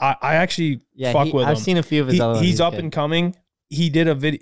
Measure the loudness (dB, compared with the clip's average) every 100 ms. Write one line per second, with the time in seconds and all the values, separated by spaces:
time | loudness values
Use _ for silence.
0 | -2 -2 0 0 0 -2 -2 -4 -8 -6
1 | 0 2 2 2 0 0 0 0 0 0
2 | 2 2 2 2 2 2 0 -2 -6 -4
3 | -2 0 -2 -4 _ _ -10 -4 0 2
4 | 0 0 -2 -4